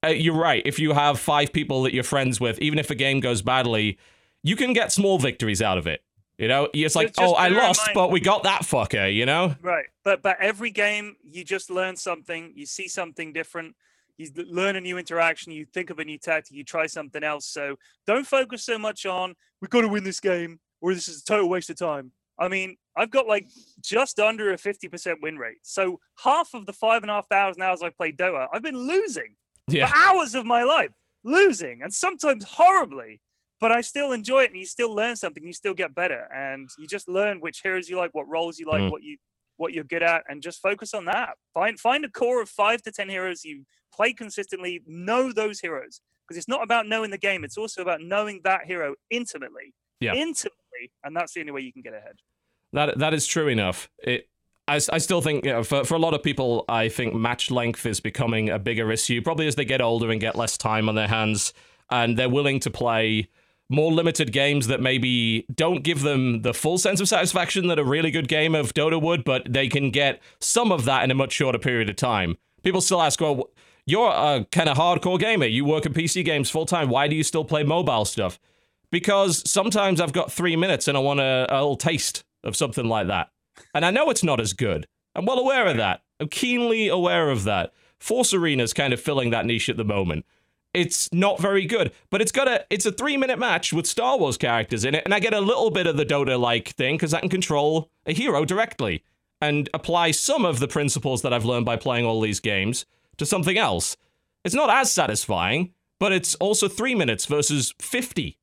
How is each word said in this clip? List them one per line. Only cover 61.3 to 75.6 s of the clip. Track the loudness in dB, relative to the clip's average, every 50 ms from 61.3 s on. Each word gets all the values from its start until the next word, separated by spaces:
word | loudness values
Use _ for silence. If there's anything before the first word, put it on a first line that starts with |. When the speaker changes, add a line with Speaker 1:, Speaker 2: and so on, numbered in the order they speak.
| 0 0 -2 -4 -6 -10 -20 _ _ _ _ _
Speaker 1:
and | 0 2 2 2 2 2
they're | 2 2
willing | 2 2 2 2 0 0
to | -2 -4
play | -4 -2 0 0 2 2 2 2 2 0 0 -2 _ _ _ _ _ _ _ _
more | 0 2 4 4
limited | 4 4 4 2 2 2 -2 0
games | 2 2 2 4 2 2 2 0
that | 0 0
maybe | 2 2 2 2 2 2 2 2 2 2 2 0 -2 _ -2
don't | 0 0 2 2 0 0
give | -2 0 0
them | 0 0 2 2 2 2 0 0
the | 0 -2 -4
full | -2 -2 0 0 2
sense | 2 2 2 2
of | 2 2
satisfaction | 2 2 2 2 0 0 0 0 0 0 2 2
that | 2 2
a | 2
really | 2 2 2 2 0
good | 0 -2 0 0
game | 2 2 2 2 2
of | 2 0 0 0
Dota | 0 2 2 2 2
would, | 2 2 0 0 0
but | 0 0 0 0 0
they | 0 0 0 2
can | 0 0 0 2
get | 2 2 2 2 0 -2 _ -20 -16 _
some | -4 0 2 2 4 4
of | 2 2 2
that | 2 2 2 2
in | 2
a | 2
much | 2 0 0 0
shorter | 0 0 0 0 0
period | 0 0 0 0 0 -2
of | -2 -2
time. | 0 0 2 2 2 0 -2 -4 _ _ _ _ _
People | -2 0 0
still | 2 2 2 4
ask, | 2 2 2 0
"Well, | 0 0 0
wh-, | -2 -4 -8 _ _ _ _ _ _ _
you're | 0 2 2 4 2
a | 2 2 2 2 2 0 -2 0
kinda | 0 2 2 2 2
hardcore | 4 4 4 2 2 2 0 2 2
gamer. | 2 2 2 2 2 2
You | 2 2